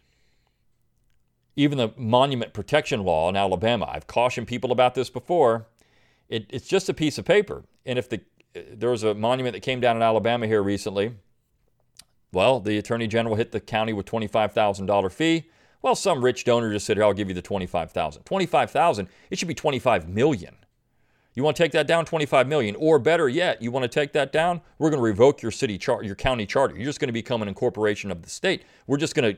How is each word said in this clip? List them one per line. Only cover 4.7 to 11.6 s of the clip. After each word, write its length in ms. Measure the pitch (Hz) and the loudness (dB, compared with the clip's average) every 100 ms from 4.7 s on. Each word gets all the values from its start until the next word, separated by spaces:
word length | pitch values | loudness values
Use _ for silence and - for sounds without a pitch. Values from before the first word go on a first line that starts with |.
about 220 | 120 127 | 2 2
this 160 | 135 123 | 2 -4
before. 560 | 127 - 175 131 113 110 _ _ _ _ _ _ | -6 -2 2 4 2 -2 _ _ _ _ _ _
It, 160 | 113 107 | -8 -8
it's 200 | 131 - | -10 -2
just 200 | 190 185 | -2 0
a 60 | |
piece 240 | - 156 - | -2 -2 -2
of 80 | - | 0
paper. 380 | 196 208 65 - _ | 2 0 -6 -16 _
And 140 | - 127 | -8 -6
if 100 | 123 | -6
the, 120 | 107 - _ _ | -8 -10 _ _
there 360 | 87 69 110 117 | -18 -18 -4 -2
was 120 | 120 | 0
a 120 | 107 | 0
monument 400 | 104 113 131 127 | 0 0 -2 -4
that 60 | 98 | -6
came 200 | 117 127 | -6 0
down 160 | 120 113 | 0 2
in 60 | |
Alabama 440 | 113 110 107 120 113 | 2 2 2 0 0
here 160 | 110 | 0
recently, 520 | 98 101 - 98 107 113 _ _ _ _ | 2 -2 -2 -2 -2 -6 _ _ _ _